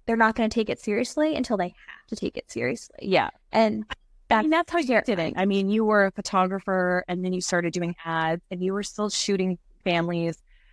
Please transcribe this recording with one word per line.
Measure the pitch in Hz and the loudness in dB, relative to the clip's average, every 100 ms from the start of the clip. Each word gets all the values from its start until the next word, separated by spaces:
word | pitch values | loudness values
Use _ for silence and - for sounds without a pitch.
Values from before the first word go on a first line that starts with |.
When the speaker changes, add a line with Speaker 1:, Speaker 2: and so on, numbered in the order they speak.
| - | -2
Speaker 1:
they're | 226 | 4
not | 226 226 | 4 4
gonna | 220 | 0
take | 233 214 | 0 -2
it | - | -2
seriously | - 202 247 - 302 | -2 -2 -2 0 0
until | 311 247 208 | 0 -2 -2
they | 180 - - | -2 -6 -20
have | - - | -20 -12
to | |
take | 214 202 - | -6 -6 -6
it | - | -10
seriously. | - 123 233 - - | -4 -4 -4 -10 -12
Speaker 2:
Yeah. | 196 170 101 - _ | 0 2 0 -6 _
Speaker 1:
And | 220 220 214 214 - _ - - | 2 2 0 -8 -14 _ -16 0
Speaker 2:
I | 220 | 2
mean, | 302 | 4
Speaker 1:
that's | 320 349 | 2 2
Speaker 2:
that's | |
how | 339 | -2
you | 262 | 2
did | 226 | 2
it. | - 185 | 2 -2
Speaker 1:
terrifying. | 160 - | -2 0
Speaker 2:
I | 196 | 0
mean, | 196 196 | 2 2
you | 214 | 2
were | 214 208 196 | 4 4 4
a | |
photographer | - - 190 185 190 - 185 180 180 - | 0 -2 2 2 0 -2 0 2 0 -2
and | 180 | -4
then | 185 | -2
you | 180 | -2
started | - 180 170 | 0 0 0
doing | 175 170 175 | -2 -4 -6
ads | 165 165 160 170 - | -4 -2 0 -2 -6
and | 180 | -4
you | 185 | -2
were | 196 | -2
still | 196 - 208 | -6 -4 -4
shooting | - - 196 185 175 _ _ | -2 0 0 0 -2 _ _
families, | 190 170 170 170 165 160 _ _ _ | -2 0 0 0 -2 -4 _ _ _